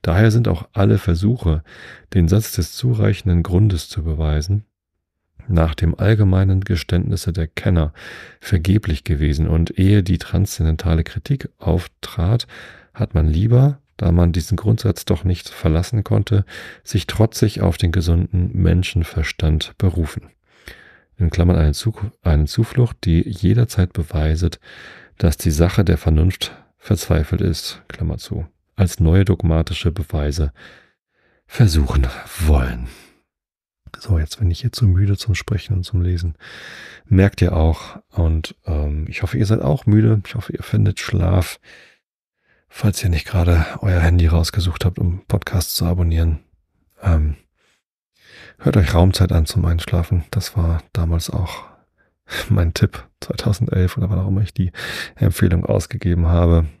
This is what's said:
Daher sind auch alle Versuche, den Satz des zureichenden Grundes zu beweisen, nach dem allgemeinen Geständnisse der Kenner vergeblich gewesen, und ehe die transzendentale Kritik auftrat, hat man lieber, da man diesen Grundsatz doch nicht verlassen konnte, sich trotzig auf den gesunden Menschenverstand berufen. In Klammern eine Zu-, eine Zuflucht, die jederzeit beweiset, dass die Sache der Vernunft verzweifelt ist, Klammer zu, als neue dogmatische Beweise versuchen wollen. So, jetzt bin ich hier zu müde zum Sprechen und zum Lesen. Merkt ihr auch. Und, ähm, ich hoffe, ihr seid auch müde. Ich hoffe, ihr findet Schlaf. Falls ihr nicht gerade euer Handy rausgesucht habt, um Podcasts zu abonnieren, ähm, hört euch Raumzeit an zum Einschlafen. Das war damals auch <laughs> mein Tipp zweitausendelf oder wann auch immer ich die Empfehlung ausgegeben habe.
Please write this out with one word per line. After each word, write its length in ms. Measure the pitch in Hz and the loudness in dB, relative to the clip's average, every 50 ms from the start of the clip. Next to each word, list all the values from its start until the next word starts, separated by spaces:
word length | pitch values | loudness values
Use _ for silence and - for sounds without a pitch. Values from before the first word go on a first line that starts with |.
Daher 300 | - - 82 90 110 113 | -2 0 2 4 4 4
sind 180 | 107 117 117 104 | 4 2 2 0
auch 180 | 90 85 - _ | -2 -4 -6 _
alle 240 | _ - 98 104 107 | _ 0 2 2 2
Versuche, 640 | 98 - - 85 85 95 104 131 123 - 95 78 76 - _ - - - - - - _ _ - | 2 2 0 -2 0 0 0 0 0 0 0 0 0 -4 _ -20 -20 -20 -20 -20 -20 _ _ 0
den 140 | 95 87 80 | 2 4 4
Satz 240 | 92 104 107 - | 4 2 0 -2
des 200 | - - 85 - | -4 -6 -6 -6
zureichenden 680 | - - - 123 123 107 104 104 98 - - 98 87 85 | -6 -4 -2 -2 0 2 2 0 0 0 0 0 0 0
Grundes 480 | 82 - 90 90 104 107 92 82 - - | 0 2 2 2 2 2 2 -2 -6 -8
zu 120 | - - | -10 -8
beweisen, 600 | 78 82 78 76 80 76 76 76 76 87 98 104 107 _ _ _ _ _ _ _ _ _ _ _ _ _ _ _ - - | -6 -4 -4 -2 -2 0 0 -2 -2 -2 -2 -4 -4 _ _ _ _ _ _ _ _ _ _ _ _ _ _ _ -6 -2
nach 240 | - 82 80 80 76 | 0 2 2 2 0
dem 240 | - - 82 - - | -2 -2 -2 0 0
allgemeinen 640 | - 98 113 104 107 95 92 92 95 95 95 95 | 2 2 4 4 4 4 4 4 4 2 2 0
Geständnisse 720 | 95 - 90 87 - - - 98 87 - - 85 - - | 0 0 -2 -4 -2 -2 -2 -2 0 -2 -4 -4 -4 -6
der 160 | 82 92 80 78 | -4 -4 -6 -6
Kenner 440 | _ - - 104 92 85 78 76 - - - - - - - - - _ | _ -4 -2 0 2 2 0 0 -4 -10 -20 -20 -20 -20 -20 -20 -20 _
vergeblich 640 | - - - 87 80 92 95 107 - 82 78 73 _ | -4 -2 -2 0 2 2 0 0 0 -2 -6 -4 _
gewesen, 440 | - 78 71 76 76 73 73 78 80 | -4 -2 0 0 0 0 0 0 0
und 300 | 80 80 82 - - - | 2 0 0 0 0 2
ehe 240 | 92 98 104 104 | 2 4 4 4
die 160 | 90 90 87 82 | 4 2 -2 -2
transzendentale 840 | - - - 85 95 - - - 85 80 80 80 - 85 85 80 80 | -2 -2 0 0 0 0 -2 -2 0 0 0 0 0 0 0 0 0
Kritik 440 | - - - - - 143 131 - - _ _ | -2 -6 -10 -4 -4 -4 -4 -4 -12 _ _
auftrat, 880 | - - 82 92 85 - _ _ - - - - 82 90 113 123 - _ - - - - - - _ _ _ | -2 0 0 0 -2 -6 _ _ -20 -12 -6 -4 0 0 0 -2 -2 _ -18 -20 -20 -20 -20 -20 _ _ _
hat 200 | - 113 - - | -6 -6 -2 0
man 120 | 80 78 | 2 2
lieber, 540 | 80 76 82 101 113 120 123 135 143 143 139 _ _ _ | 2 2 2 2 4 4 4 4 4 0 -2 _ _ _
da 160 | - - 85 | -4 0 2
man 200 | 85 87 87 87 | 4 4 4 2
diesen 240 | 80 85 80 - - | 2 -2 -2 -2 -4
Grundsatz 480 | 82 - 107 110 110 - 107 - - - | -2 0 0 0 0 0 -2 -2 -2 -2
doch 200 | - 101 90 - | -4 -4 -2 0
nicht 240 | 98 90 - - - | -2 -2 -2 -6 -18
verlassen 560 | - - - 92 78 82 85 - - 110 101 | -18 -4 -2 0 0 0 0 -2 -4 -4 -2
konnte, 400 | - 110 104 104 - 107 98 95 - - - - - - - _ | 0 0 0 0 2 0 0 0 -2 -8 -18 -18 -18 -20 -20 _
sich 220 | - - 101 - | -6 -4 -4 -4
trotzig 540 | - - - 107 113 - - - 104 - - | -4 0 0 0 0 2 0 -2 -2 0 0
auf 160 | 101 92 85 | 0 0 0
den 160 | - - 87 | 0 -2 0
gesunden 580 | 82 92 82 85 85 85 85 - - 92 87 87 - | 0 0 2 2 2 2 2 0 0 -2 -2 0 0
Menschenverstand 1200 | 92 87 85 85 87 90 - - 87 82 - - - 73 - - _ - 78 78 80 - - - | 0 2 4 4 2 0 0 -2 -2 -2 -2 -4 -4 -4 -4 -4 _ 0 0 0 0 -2 -6 -6
berufen. 540 | _ - 92 85 87 82 - - - - - _ _ _ _ _ _ _ - - - - - - _ _ _ _ | _ -2 0 0 0 -4 -4 -6 -12 -14 -16 _ _ _ _ _ _ _ -20 -20 -20 -20 -20 -20 _ _ _ _
In 140 | _ 92 80 | _ -2 -2
Klammern 260 | - - 85 87 90 | 0 2 2 4 4
eine 160 | 85 80 76 | 4 2 2
Zu-, 380 | 71 - - 113 107 - 101 104 _ _ | 0 0 -4 -6 -4 -4 -10 -12 _ _
eine 240 | _ 90 78 73 76 | _ 0 2 2 2
Zuflucht, 500 | 71 - - 113 - - - 123 117 - _ - | 0 0 -2 -2 -2 0 0 0 0 -2 _ -2
die 240 | 95 82 82 - - | 2 2 2 2 -2
jederzeit 640 | 104 - - 92 104 117 120 - - - 92 87 | -6 -2 0 2 2 2 0 0 0 -2 -2 -2
beweiset, 680 | _ - 80 - - 78 76 78 80 80 85 82 - - _ - - - - - - - - _ _ _ | _ -6 -8 -4 -4 -2 0 0 0 0 0 -2 -4 -6 _ -20 -20 -20 -20 -20 -20 -20 -20 _ _ _
dass 180 | - 85 80 | 0 0 0
die 140 | - - 87 | 0 -2 -2
Sache 340 | 76 73 85 87 - - 98 | 2 2 2 2 4 2 2
der 140 | 85 85 80 | 2 2 0
Vernunft 580 | - - 78 78 78 92 - - - - - - _ _ _ _ | 2 2 2 4 2 2 0 -2 -10 -12 -12 -20 _ _ _ _
verzweifelt 640 | _ - - 85 - - 85 80 78 - - 82 | _ -2 -2 -2 0 -2 0 0 0 -2 -2 -2
ist, 400 | - - 80 - - - - - _ _ | 0 -2 -2 -4 -6 -12 -14 -14 _ _
Klammer 280 | - - - 80 73 | -10 -6 -6 -6 -6
zu, 300 | - - - - - 80 - _ _ _ _ _ | -6 -8 -10 -8 -8 -8 -10 _ _ _ _ _
als 260 | - 98 85 - - | 0 0 0 2 2
neue 260 | 82 80 82 95 98 | 2 4 4 4 4
dogmatische 680 | - 90 - - 85 80 80 80 - 87 - - 87 | 2 0 0 0 0 0 0 0 -2 -4 -2 -2 -2
Beweise 600 | 78 - 78 _ - 78 73 73 69 82 78 73 - _ - - - - _ _ _ _ _ _ _ _ _ _ _ _ _ | -2 -2 -8 _ -4 -4 -2 -2 -2 -2 -4 -4 -4 _ -20 -20 -20 -20 _ _ _ _ _ _ _ _ _ _ _ _ _
versuchen 600 | _ - - 117 101 76 78 69 64 - 71 64 62 - - - - - - | _ 0 2 2 4 4 2 0 2 2 0 0 0 -4 -10 -18 -18 -10 -4
wollen. 500 | 87 76 76 67 64 62 60 60 62 60 - - - _ _ _ _ _ _ _ _ _ _ _ _ _ _ _ _ - - - | 0 2 2 2 2 -2 -6 -8 -10 -14 -16 -20 -20 _ _ _ _ _ _ _ _ _ _ _ _ _ _ _ _ -20 -20 -20
So, 200 | - - 98 82 | -4 -2 0 0
jetzt 200 | 78 76 - - | 0 -4 -4 -2
bin 120 | 104 90 | -2 -2
ich 100 | 85 - | -2 -2
hier 120 | - 120 | -4 -6
zu 140 | - - 120 | -2 0 2
müde 300 | 101 90 92 101 101 101 | 2 2 2 2 0 0
zum 180 | 95 - - 92 | -2 -2 -4 -4
Sprechen 400 | - - - - 90 - - 98 | -4 -4 -4 -4 -4 -2 -4 -4
und 100 | 92 90 | -4 -4
zum 160 | - - 92 | -4 -2 -2
Lesen. 340 | 90 90 90 85 87 85 78 _ - - - - - - - - - - - - _ | 0 0 -2 -2 -4 -6 -6 _ -16 -20 -20 -20 -20 -20 -20 -20 -20 -20 -20 -20 _
Merkt 360 | _ 101 92 95 101 - - | _ 4 4 4 4 4 2
ihr 120 | - 90 90 | 0 2 2
auch. 440 | 85 78 80 80 - - - - - _ _ | 2 2 2 2 0 -6 -18 -20 -20 _ _
Und, 440 | _ - 85 80 80 80 78 - - _ _ | _ 0 0 2 0 0 -4 -8 -14 _ _
ähm, 420 | - 80 76 73 73 73 76 76 - | -6 -4 -2 -2 -4 -4 -6 -6 -8
ich 140 | - - | -8 -8
hoffe, 140 | - - - | -6 -4 -2
ihr 100 | 131 113 | -2 0
seid 140 | 98 110 - | 0 0 0
auch 260 | - 67 - - - | 0 -2 -2 0 2
müde. 360 | - 104 107 110 113 110 107 92 | 4 4 4 6 4 2 2 0
Ich 80 | - - | -4 -10
hoffe, 180 | 110 - - | -10 -10 -8
ihr 100 | 165 - | -10 -10
findet 380 | - - - 110 104 98 98 - | -8 -4 0 0 2 0 0 -4
Schlaf. 600 | - - - 92 87 90 92 92 87 - - _ _ - - - - _ _ _ _ _ _ _ _ _ _ _ _ _ _ _ _ _ | -6 -4 -2 0 0 2 2 0 0 -2 -6 _ _ -20 -20 -20 -20 _ _ _ _ _ _ _ _ _ _ _ _ _ _ _ _ _
Falls 340 | _ - - 104 98 - | _ -2 -2 -2 -2 0
ihr 80 | - 95 | -2 -2
nicht 160 | 85 78 - | -2 -2 -4
gerade 400 | - - 95 87 87 87 80 78 - - - | -2 -2 0 2 4 2 2 2 0 -4 -4
euer 200 | - 101 92 87 | -2 0 2 2
Handy 260 | 82 85 85 90 82 | 2 4 4 4 4
rausgesucht 580 | 80 82 82 82 - - - 87 90 85 - - | 4 4 2 0 0 -2 -2 -2 -2 -4 -2 -4
habt, 140 | 92 85 - | -4 -2 0
um 240 | - 87 87 95 - | -2 -2 -2 -4 -6
Podcasts 480 | _ - - - - - 92 85 - - | _ -4 -2 -2 -2 -2 -2 -2 -2 -4
zu 100 | - 87 | -4 -2
abonnieren, 520 | 85 90 90 87 85 82 82 82 82 78 76 _ _ _ _ _ _ _ _ _ _ _ _ | -2 0 0 0 0 2 2 0 0 0 -4 _ _ _ _ _ _ _ _ _ _ _ _
ähm, 340 | - 95 82 78 76 76 73 - _ _ _ _ _ _ _ _ _ _ _ _ _ _ _ _ _ _ - - - - _ _ | 0 0 2 2 2 0 -2 -6 _ _ _ _ _ _ _ _ _ _ _ _ _ _ _ _ _ _ -20 -20 -20 -20 _ _
hört 180 | - 139 - | -2 2 4
euch 180 | - 80 71 - | 4 2 4 4
Raumzeit 380 | 85 87 95 95 - 95 87 | 4 4 4 4 2 0 2
an 120 | - 85 80 | 2 0 0
zum 200 | - - - 80 | 0 0 0 0
Einschlafen. 600 | 82 85 85 - - - 87 82 - - 87 78 _ | 0 0 -2 -2 -2 -2 -2 0 0 -2 -2 -2 _
Das 260 | - - - - - | -6 -6 -6 -4 -2
war 260 | - 85 82 82 80 - _ | -2 0 0 0 -2 -4 _
damals 380 | _ - 85 82 82 82 - - | _ -2 -2 0 0 -2 -2 -4
auch 340 | - - 90 - - - - - - _ _ _ _ _ _ | -4 -4 -4 -4 -8 -14 -16 -20 -20 _ _ _ _ _ _
<laughs> 440 | _ _ _ _ _ - - - - | _ _ _ _ _ -10 -10 -2 0
mein 240 | 104 98 87 82 82 | 0 2 2 0 0
Tipp 300 | - - - - - - _ _ _ | 0 0 0 -2 -8 -20 _ _ _
zweitausendelf 760 | - - - - - 117 101 - 117 - - 95 92 90 - | -12 -10 -10 -4 -2 -2 -2 -2 -2 -2 0 0 0 0 0
oder 120 | - 110 107 | -2 -2 -2
wann 120 | 104 90 | 0 -2
auch 80 | 92 98 | 0 0
immer 140 | 95 98 | 0 0
ich 120 | 107 - _ | -2 -2 _
die 180 | - 95 87 - - - - - - - - _ | -2 -4 -4 -4 -8 -12 -12 -10 -12 -12 -14 _
Empfehlung 500 | - - 98 87 - - 95 87 82 - | 0 0 0 2 2 2 2 2 0 0
ausgegeben 600 | - - - - - - - - 90 87 85 85 | 0 -2 -2 -2 -4 -10 -6 -2 0 0 2 2
habe. 400 | 82 85 85 87 85 85 82 80 76 - _ | 2 4 4 4 6 4 4 2 0 -6 _